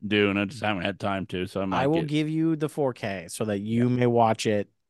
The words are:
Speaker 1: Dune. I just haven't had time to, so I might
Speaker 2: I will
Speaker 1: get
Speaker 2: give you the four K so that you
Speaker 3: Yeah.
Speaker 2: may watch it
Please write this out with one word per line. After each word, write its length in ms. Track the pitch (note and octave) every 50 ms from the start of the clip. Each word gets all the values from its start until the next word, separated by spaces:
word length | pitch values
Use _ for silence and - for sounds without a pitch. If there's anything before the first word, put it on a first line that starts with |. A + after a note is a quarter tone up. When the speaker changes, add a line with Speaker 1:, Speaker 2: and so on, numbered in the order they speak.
| -
Speaker 1:
Dune. 300 | G2 G#2+ G#2+ G#2 G2+ G2
I 80 | G2+ G#2
just 180 | G2 - A2 G#2+
haven't 200 | G#2 G#2 F#2 E2+
had 160 | G2+ F#2+ -
time 260 | - G2+ G2 F#2+ F#2
to, 200 | - - F2+ F2+
so 160 | E2+ - F#2+ G2
I 20 |
might 180 | F#2+ F#2 - C3
Speaker 2:
I 40 |
will 140 | C#3+ D#3 E3+ D#3+
Speaker 1:
get 60 | D3
Speaker 2:
give 200 | D3+ D3+ D#3 D3+
you 280 | D#3 D#3+ D#3+ E3 D#3+
the 120 | D3+ D#3 C#3+
four 240 | - D#3+ C#3+ C3 B2
K 340 | - - G#2+ G2 F#2 E2 F2
so 160 | - - A#2
that 140 | G#2+ G#2 G2+
you 280 | G2+ A2 A2+ A#2 B2 B2
Speaker 3:
Yeah. 80 | B2
Speaker 2:
may 100 | B2 B2
watch 400 | B2 A#2+ A#2 A#2 A2+ A2 - -
it 220 | A#2 G#2+ G#2 G2+ - _ _ _